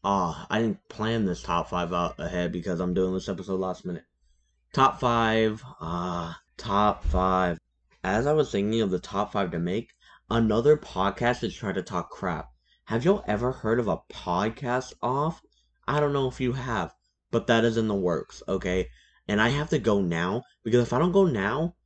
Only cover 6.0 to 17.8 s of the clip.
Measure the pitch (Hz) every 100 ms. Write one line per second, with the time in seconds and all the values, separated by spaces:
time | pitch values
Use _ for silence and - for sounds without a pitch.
6 | 90 87 82 82 _ - - 101 104 101
7 | - 92 92 92 92 82 _ _ _ _
8 | 92 104 139 156 143 104 101 113 101 90
9 | - 98 104 104 92 82 85 101 117 _
10 | _ - _ 113 113 107 135 151 - 92
11 | 98 - 120 123 107 - 104 92 87 90
12 | - - 95 78 - _ _ _ - 113
13 | 151 202 - 113 123 127 110 117 110 80
14 | _ - - 87 110 113 123 127 127 -
15 | 117 135 156 165 _ _ _ _ - 147
16 | 147 143 131 - 127 131 127 110 82 _
17 | _ _ _ 113 - 117 113 113